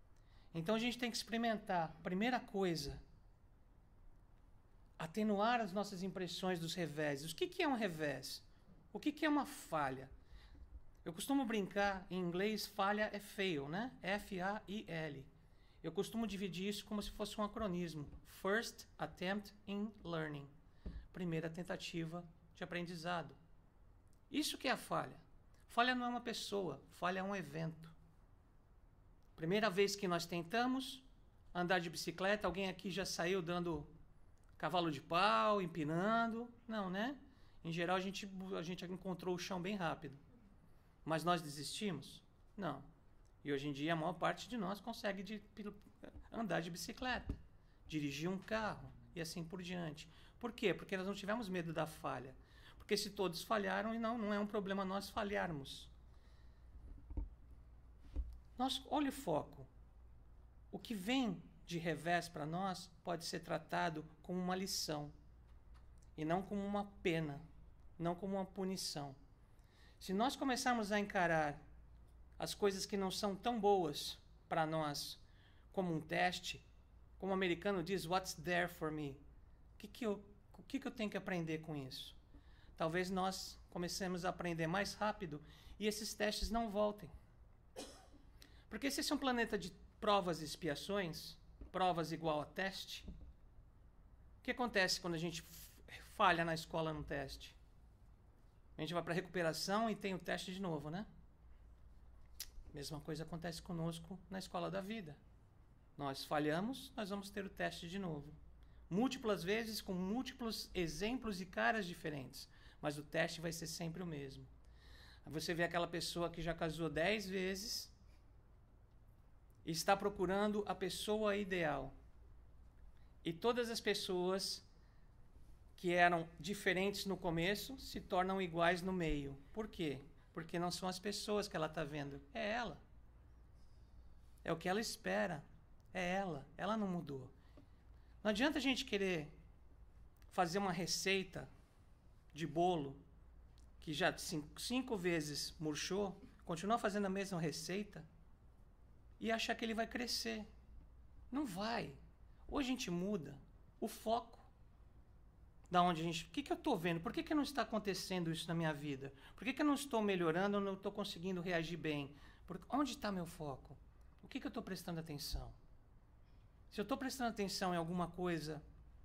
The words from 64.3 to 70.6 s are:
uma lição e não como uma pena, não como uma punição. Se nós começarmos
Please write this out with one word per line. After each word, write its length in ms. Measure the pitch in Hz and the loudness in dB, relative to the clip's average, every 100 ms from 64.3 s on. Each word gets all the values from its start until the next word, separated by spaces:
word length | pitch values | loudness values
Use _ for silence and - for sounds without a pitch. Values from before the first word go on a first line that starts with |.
| 180 | -2
uma 160 | 180 185 | 0 0
lição 580 | 190 - - 151 147 - - - - - - - - - - - | 0 -2 0 -2 -4 -10 -18 -20 -20 -20 -18 -18 -18 -20 -16 -4
e 80 | 156 | 2
não 160 | 175 | 2
como 240 | 196 208 202 | 2 -2 0
uma 200 | 202 202 - | 0 -2 0
pena, 360 | 190 165 156 143 - - - - - - | 2 4 2 -2 -10 -16 -18 -18 -18 -2
não 180 | 165 175 | 0 0
como 200 | 196 196 | 0 0
uma 100 | 190 | -2
punição. 720 | 196 190 190 - 156 143 135 - - - - - - - - | -2 -2 0 -2 -4 -6 -10 -18 -20 -20 -20 -20 -20 -20 -14
Se 140 | - | 0
nós 220 | 190 247 269 | 4 4 4
começarmos 560 | 277 247 | 2 4